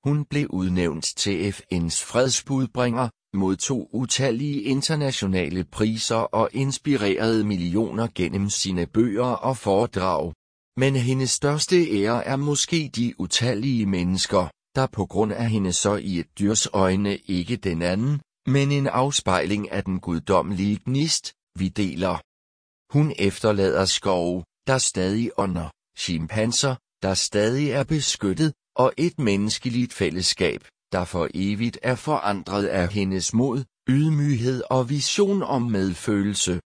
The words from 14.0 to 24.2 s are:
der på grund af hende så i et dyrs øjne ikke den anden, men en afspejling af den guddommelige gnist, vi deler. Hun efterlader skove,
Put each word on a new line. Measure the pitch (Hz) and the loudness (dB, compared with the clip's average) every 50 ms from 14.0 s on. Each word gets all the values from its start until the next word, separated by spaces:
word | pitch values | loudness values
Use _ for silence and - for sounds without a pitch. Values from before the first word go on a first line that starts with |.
| 87 90 92 92 - - 104 95 90 78 _ _ _ _ _ | 2 0 0 0 0 2 2 2 2 0 _ _ _ _ _
der | 135 131 | -2 -2
på | 131 - - 95 | -2 0 -4 -4
grund | - - 95 110 107 | -2 2 0 2 2
af | 104 98 117 117 | 0 -2 0 0
hende | 110 110 98 92 | 2 2 2 0
så | 87 - - 101 104 | 0 0 2 2 0
i | 98 - 98 92 85 | 0 -2 -2 -4 -4
et | 80 _ _ - | -4 _ _ 0
dyrs | 101 101 110 110 - - | 0 2 2 2 0 0
øjne | - 101 95 92 95 95 101 101 101 | 2 2 4 4 4 2 0 0 -2
ikke | - _ - 95 90 87 90 123 | -4 _ -2 -2 -2 0 -2 -4
den | 101 - 92 82 80 | -4 -2 -2 -2 0
anden, | 87 87 92 101 120 135 147 143 - _ _ _ _ | 0 0 0 2 2 0 0 -2 -4 _ _ _ _
men | - 131 139 139 139 | 2 2 2 4 2
en | 143 143 135 | 2 0 0
afspejling | 139 - 123 131 143 139 - - 95 92 90 76 87 104 104 104 - | 0 0 0 0 2 0 0 0 2 2 2 2 2 0 -2 -2 -4
af | - 101 95 | -4 -4 -2
den | 95 92 90 | -2 -4 -4
guddommelige | - 85 85 80 - - 98 87 69 82 101 87 98 104 107 - _ | -2 -2 -4 -4 0 2 2 2 2 0 -2 -2 0 0 0 -2 _
gnist, | 127 127 139 151 160 - - - - - _ _ _ _ 90 | -2 -2 0 0 0 -2 -4 -4 -10 -18 _ _ _ _ -4
vi | 95 92 | -4 -2
deler. | 90 - 104 92 69 82 92 92 87 - - _ _ _ _ _ _ _ _ _ _ _ _ _ | 0 -2 -2 -2 -2 -2 -2 -2 -2 -4 -8 _ _ _ _ _ _ _ _ _ _ _ _ _
Hun | - 143 151 151 - - | 2 2 2 2 0 0
efterlader | 98 98 - - - 110 104 98 98 92 - 87 95 | 0 -2 0 0 0 0 2 4 2 2 2 2 2
skove, | 95 - - - 101 92 90 | 0 0 0 0 0 0 2